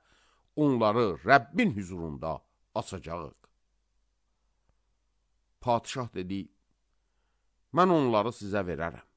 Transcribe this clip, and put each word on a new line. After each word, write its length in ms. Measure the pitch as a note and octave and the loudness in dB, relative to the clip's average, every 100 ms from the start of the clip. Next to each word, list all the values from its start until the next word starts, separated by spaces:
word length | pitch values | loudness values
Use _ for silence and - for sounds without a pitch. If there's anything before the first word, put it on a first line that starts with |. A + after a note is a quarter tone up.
| _ _ _ _ _ - | _ _ _ _ _ 0
onları 520 | D3 B2+ A2 A2 A2 D#2+ | 2 4 4 4 2 0
Rəbbin 500 | F2 A2 G2 F3 A3+ G#2 | 4 4 4 -2 -2 -2
hüzurunda 680 | F2+ F#2 E2 C#2 D#2+ D2+ - _ _ | -8 -10 -10 -8 -8 -8 -12 _ _
asacağıq." 680 | G#2+ - F#2 D#2 E2+ D2+ - _ _ _ _ _ _ _ _ _ _ _ _ _ _ _ _ _ _ _ _ _ _ | -8 -8 -10 -10 -10 -10 -16 _ _ _ _ _ _ _ _ _ _ _ _ _ _ _ _ _ _ _ _ _ _
Padişah 540 | B2 A#2 - C3+ A#2+ | 0 0 -2 -8 -8
dedi, 340 | F#2 F#2 G2 E2 _ _ _ _ _ _ _ _ _ _ _ _ | -6 -6 -6 -8 _ _ _ _ _ _ _ _ _ _ _ _
"Mən 180 | D3+ F#3 | 2 4
onları 380 | E3 C3 A2 G#2 | 4 4 2 2
sizə 340 | A2 G2+ G2+ F2+ | -4 -4 -4 -4
verərəm." 420 | D2+ E2 A#1 - | -4 -6 -8 -18